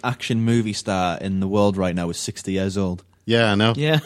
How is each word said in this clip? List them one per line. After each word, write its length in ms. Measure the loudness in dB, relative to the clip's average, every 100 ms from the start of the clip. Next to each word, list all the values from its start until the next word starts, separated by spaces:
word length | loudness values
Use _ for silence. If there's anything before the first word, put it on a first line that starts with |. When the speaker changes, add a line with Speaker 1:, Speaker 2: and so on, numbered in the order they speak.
Speaker 1:
action 380 | -6 -6 -4 0
movie 300 | 2 2 0
star 460 | -4 -4 -2 0 -2
in 220 | -4 -2
the 80 | 0
world 280 | 2 4 2
right 180 | 0
now 140 | -2 -4
is 60 | -6
sixty 340 | -8 -8 -4
years 260 | -2 -2 -2
old. 240 | -2 -4 -10 _
Speaker 2:
Yeah, 260 | 0 2 4
I 40 | 4
know. 160 | 2 2
Speaker 3:
Yeah. 220 | 0 0